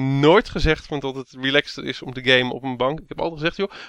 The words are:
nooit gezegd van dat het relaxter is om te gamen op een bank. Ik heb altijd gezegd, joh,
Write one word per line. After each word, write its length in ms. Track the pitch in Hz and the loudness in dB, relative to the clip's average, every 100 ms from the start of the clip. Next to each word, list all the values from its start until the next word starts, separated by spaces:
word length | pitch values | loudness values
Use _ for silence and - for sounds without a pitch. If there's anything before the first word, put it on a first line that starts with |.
| 131 139 | 0 4
nooit 280 | 147 196 - | 8 6 4
gezegd 380 | 190 156 156 - | -2 0 0 -2
van 140 | 147 | -6
dat 140 | 135 | -6
het 160 | 135 127 131 | -8 -14 -6
relaxter 440 | 131 139 - - | 0 0 0 -8
is 180 | - 131 | -10 -10
om 100 | - | -10
te 120 | 131 | -4
gamen 300 | 127 127 127 | 2 4 2
op 80 | 127 | -4
een 140 | 131 120 | -6 -2
bank. 240 | 127 156 | -2 -2
Ik 80 | - | -10
heb 120 | - | -6
altijd 200 | 165 160 | -6 -4
gezegd, 160 | 160 - | -6 -4
joh, 240 | 196 - | -8 -8